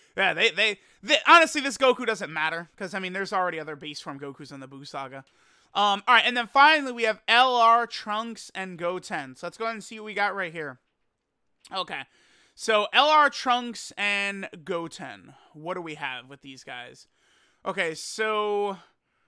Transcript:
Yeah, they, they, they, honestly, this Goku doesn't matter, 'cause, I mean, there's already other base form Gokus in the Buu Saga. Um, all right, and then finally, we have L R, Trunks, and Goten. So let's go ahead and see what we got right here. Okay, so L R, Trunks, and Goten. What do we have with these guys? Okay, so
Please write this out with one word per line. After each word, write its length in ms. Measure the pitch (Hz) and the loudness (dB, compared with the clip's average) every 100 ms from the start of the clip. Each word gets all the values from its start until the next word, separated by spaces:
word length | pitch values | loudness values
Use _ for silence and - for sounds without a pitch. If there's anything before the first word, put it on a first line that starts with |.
| _ - | _ -2
Yeah, 160 | 190 | 0
they, 180 | 160 220 | 2 2
they, 280 | 165 214 202 _ _ | 2 0 -2 _ _
they, 140 | 202 294 - | 0 2 8
honestly, 360 | 339 320 302 | 8 6 2
this 160 | 269 240 | -4 2
Goku 280 | 262 254 240 | 2 2 -2
doesn't 240 | 220 165 | -4 -6
matter, 380 | 156 156 165 170 _ | -4 -2 -2 -8 _
'cause, 180 | 190 | -8
I 60 | 196 | -6
mean, 140 | 185 | -6
there's 180 | 185 190 | -6 -4
already 260 | 202 180 165 | -2 -2 -4
other 200 | 151 151 | -10 -12
base 240 | 151 147 | -12 -14
form 180 | - 139 | -12 -12
Gokus 320 | 139 135 147 | -12 -14 -16
in 80 | 139 | -16
the 80 | 135 | -18
Buu 180 | 135 143 | -18 -14
Saga. 380 | 147 135 139 131 _ _ _ _ | -12 -12 -14 -20 _ _ _ _
Um, 300 | - 208 202 214 | 0 2 2 6
all 100 | 240 | 6
right, 100 | 220 | 6
and 100 | 247 | 0
then 120 | 226 | 0
finally, 440 | 277 294 311 269 | 6 6 6 0
we 120 | 240 | -2
have 180 | 226 214 - | -2 -2 2
L 260 | 226 262 247 | 6 6 6
R, 320 | 226 233 233 | 6 6 2
Trunks, 640 | - - 214 233 220 - | -8 -6 -6 -6 -12 -14
and 240 | - 190 175 | -12 -10 -6
Goten. 600 | 175 185 - 170 135 131 | -6 -6 -6 -10 -10 -12
So 100 | 175 | -14
let's 100 | - | -8
go 60 | |
ahead 120 | 226 226 | -6 -6
and 80 | |
see 180 | - 220 | -12 -14
what 60 | 214 | -8
we 60 | |
got 220 | 202 202 196 | -2 -2 -2
right 160 | 180 | -6
here. 280 | 165 151 127 _ _ _ _ _ _ _ _ - | -8 -10 -12 _ _ _ _ _ _ _ _ -10
Okay, 280 | 190 175 151 131 _ _ _ _ | -8 -6 -8 -12 _ _ _ _
so 340 | - - 214 208 | -8 0 2 4
L 160 | 220 294 | 4 6
R, 220 | 311 285 | 6 4
Trunks, 640 | - 262 247 240 226 - - | 2 -2 -2 -2 -10 -14 -6
and 520 | 202 202 202 196 190 175 151 | -4 -2 -4 -6 -12 -14 -8
Goten. 720 | 175 165 - 143 101 85 - _ | -6 -6 -12 -16 -16 -20 -20 _
What 220 | 151 156 185 | -16 -10 -8
do 60 | |
we 140 | 165 151 | -8 -8
have 320 | 143 127 127 | -8 -8 -12
with 140 | 139 | -20
these 240 | 139 131 - | -20 -18 -16
guys? 420 | 123 123 127 - _ _ _ _ _ - | -14 -16 -20 -20 _ _ _ _ _ -8
Okay, 300 | 190 175 233 | -4 -4 -4
so 840 | - - 220 214 208 202 202 190 - _ _ _ | -10 -4 -2 0 0 -2 -2 -6 -14 _ _ _